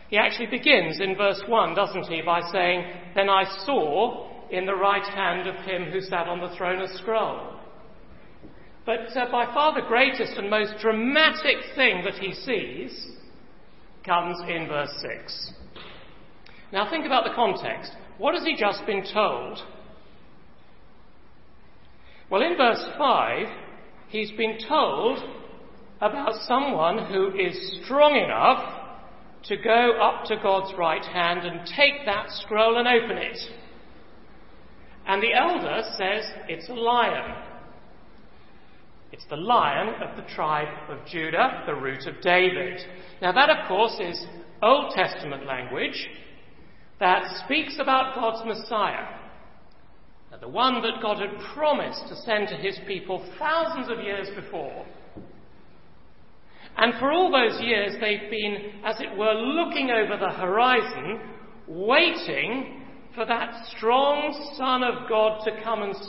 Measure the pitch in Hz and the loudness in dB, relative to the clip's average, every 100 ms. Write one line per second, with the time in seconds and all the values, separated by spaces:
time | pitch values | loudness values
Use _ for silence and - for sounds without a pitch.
0 | - 208 226 214 226 247 302 254 160 151 | 0 4 4 2 -2 0 6 6 6 0
1 | 190 190 202 185 - 226 175 170 196 185 | -2 2 2 2 2 4 4 2 0 0
2 | 170 165 165 170 165 196 175 180 175 - | -4 -2 2 2 2 2 2 2 -2 -10
3 | - - 196 196 190 - - 262 156 151 | -4 2 6 6 4 -2 0 2 2 2
4 | 233 - - - - 180 190 190 202 202 | 2 0 -10 -14 -6 -2 0 2 4 4
5 | 196 196 185 175 185 185 196 180 170 185 | 0 -2 0 0 -4 -6 -6 -4 -2 -4
6 | 185 180 170 175 180 - 180 185 190 - | -2 -2 -2 -4 -6 -4 -2 -2 -4 -6
7 | - 220 180 - - - - - - - | -2 0 0 -4 -10 -12 -16 -16 -18 -18
8 | - - - - - - - - - 240 | -18 -18 -18 -18 -18 -16 -18 -8 -2 -2
9 | 247 262 240 240 233 277 302 302 - 233 | -2 -2 0 2 2 4 4 2 2 4
10 | 269 262 214 - 202 214 208 - 226 220 | 4 2 -4 -4 0 0 0 0 2 2
11 | 240 294 311 294 285 240 - - 254 185 | 4 6 6 4 2 0 -2 2 2 4
12 | 180 190 196 165 - 214 143 135 262 - | -2 -4 -6 -6 -2 -2 -2 -8 -10 -10
13 | - - - - - - - - - - | -12 -14 -16 -16 -18 -18 -18 -18 -18 -12
14 | - 175 175 175 180 165 156 147 143 - | 2 2 2 -4 -4 -4 -2 -2 -4 -6
15 | 131 113 - - - - - - - - | -8 -8 -10 -12 -12 -14 -16 -16 -16 -16
16 | - - - - - - - 196 208 330 | -18 -18 -18 -18 -18 -18 -6 -2 0 -2
17 | 277 254 214 - 220 - 120 110 - - | 2 2 2 2 2 2 -4 -6 -8 -14
18 | - - 233 339 330 269 208 190 - 196 | -14 -2 0 2 0 2 2 2 -2 -2
19 | 185 208 196 123 127 214 - - - - | 0 2 2 2 -4 -10 -12 -14 -16 -16
20 | - - - - - - - - - - | -18 -18 -18 -18 -18 -18 -18 -18 -18 -18
21 | - - - - - - - - - - | -18 -18 -18 -18 -18 -18 -18 -18 -18 -18
22 | - - - 190 311 349 247 - - - | -18 -18 -2 2 4 6 4 4 -2 2
23 | 285 190 113 127 214 - - - - - | 4 6 4 0 -4 -8 -12 -14 -16 -16
24 | - 214 208 - 220 220 - 302 214 139 | -8 -6 -4 -2 -2 -2 0 4 4 2
25 | 214 269 - - - - - - - - | 0 0 -4 -12 -14 -16 -16 -18 -18 -2
26 | 208 285 285 226 - 254 285 185 165 208 | 0 0 -2 -2 2 2 4 2 2 2
27 | - 190 196 196 180 - - - - 269 | 0 2 2 2 0 -2 -8 -10 0 6
28 | 294 277 170 110 143 254 - - - - | 8 8 4 6 6 6 2 -10 -12 -14
29 | - - - - - 202 226 226 240 226 | -16 -16 -18 -16 -6 -2 4 6 6 6
30 | 220 - - 214 208 190 185 - 165 160 | 4 2 -2 0 2 2 0 0 0 0
31 | - 180 170 175 180 165 - - 285 277 | -2 0 2 2 -2 -6 -6 4 4 4
32 | - 202 - - - 214 226 233 240 240 | 0 -2 -2 -8 -2 4 6 6 6 4
33 | 226 175 - - - - - - - - | 4 -2 -4 -6 -10 -14 -16 -16 -16 -18
34 | - - - - - - - - - - | -18 -18 -18 -18 -18 -18 -18 -18 -18 -10
35 | - 196 233 220 330 339 160 175 220 - | -2 2 4 4 4 2 0 -2 -4 -2
36 | 190 214 208 - - 165 - 247 233 240 | 0 0 -4 -10 -10 -10 -8 -2 2 4
37 | 220 147 117 - - - - - - - | 4 0 -6 -10 -12 -14 -16 -18 -18 -18
38 | - - - - - - - - - - | -18 -18 -18 -18 -18 -18 -18 -18 -18 -18
39 | - - - 151 196 240 151 143 208 240 | -18 -18 -10 -6 2 4 4 2 -2 -4
40 | 165 - - - 156 151 151 - - 139 | -8 -10 -10 -4 0 0 -2 -8 -12 -12
41 | - 170 160 170 240 - - 143 135 135 | -8 -6 0 2 2 2 -4 -4 -4 -4
42 | 170 139 180 180 185 160 - - - - | -8 -2 4 6 6 4 -2 -6 -12 -14
43 | - - 185 185 294 302 - 185 226 214 | -16 -2 2 6 6 6 2 4 4 2
44 | 180 170 - - - - 214 285 277 - | -4 -6 -10 -14 -16 2 6 6 4 0
45 | 180 - 151 139 139 131 123 139 277 - | 0 -2 -8 -8 -6 -6 -4 -4 -4 -4
46 | - - - - - - - - - - | -8 -12 -14 -16 -16 -16 -18 -18 -18 2
47 | 185 190 - - - 294 302 - 269 262 | 4 6 2 -6 -2 -2 0 -2 2 4
48 | 262 233 226 220 226 202 - 226 185 120 | 2 0 -2 -2 -4 -6 -4 0 0 -2
49 | - - - - - - - - - - | -8 -12 -14 -16 -18 -18 -18 -20 -20 -20
50 | - - - 110 117 175 262 247 226 220 | -20 -18 -18 -14 -6 2 2 2 0 -2
51 | 214 208 202 - - 285 302 262 151 - | -2 -2 -4 -8 -10 0 2 2 0 -6
52 | - - - 214 196 170 190 190 - 185 | -10 -10 0 0 0 -2 -4 -4 -6 -6
53 | - 185 - - 302 330 320 294 240 233 | -4 -6 -6 -4 0 2 0 -2 -4 -6
54 | 202 202 185 - - 165 139 123 - - | -4 -4 -6 -10 -10 -8 -8 -10 -12 -16
55 | - - - - - - - - - - | -16 -16 -16 -18 -18 -18 -20 -20 -20 -20
56 | - - - - - - - - 233 233 | -20 -20 -20 -20 -20 -18 -10 2 2 4
57 | 269 320 370 277 226 - 233 220 202 196 | 2 4 6 6 4 2 0 2 0 -2
58 | 214 208 - 226 208 202 - - 214 226 | -2 -2 -2 -4 -2 -4 -6 -6 -4 -4
59 | 269 196 214 214 247 311 339 302 262 233 | -6 0 2 2 2 2 0 0 2 2
60 | 208 202 190 160 180 208 247 247 - - | 2 0 -2 0 0 4 6 6 2 -4
61 | 147 220 - - - - - 165 202 285 | -6 -6 -8 -14 -16 -16 -12 -4 4 6
62 | 349 - - 139 160 254 254 - - - | 6 2 -2 -2 -2 -4 -6 -10 -16 -16
63 | - - 226 233 233 - - - 220 254 | -14 -6 -2 0 -2 -8 -14 -2 4 6
64 | 285 294 302 294 - - 262 254 247 220 | 6 2 0 -4 -8 -4 0 2 2 -2
65 | - 220 220 214 220 220 226 214 202 190 | 0 4 4 2 -2 -4 -2 -2 -2 -6